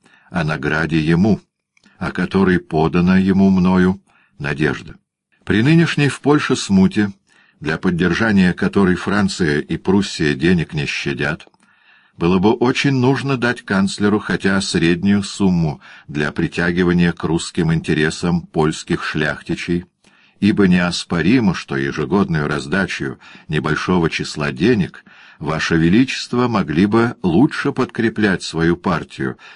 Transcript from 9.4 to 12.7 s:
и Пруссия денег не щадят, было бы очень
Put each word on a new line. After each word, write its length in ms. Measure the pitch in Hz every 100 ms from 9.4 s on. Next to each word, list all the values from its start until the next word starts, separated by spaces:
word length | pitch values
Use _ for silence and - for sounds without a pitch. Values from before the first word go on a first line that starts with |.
| 85 73
и 160 | - 80
Пруссия 580 | - 202 196 - 76
денег 400 | 67 82 90 76
не 120 | 76 69
щадят, 600 | - 73 69 71 82 - _ _ _ _ _ _ -
было 220 | 85 92
бы 140 | 101
очень 400 | 120 123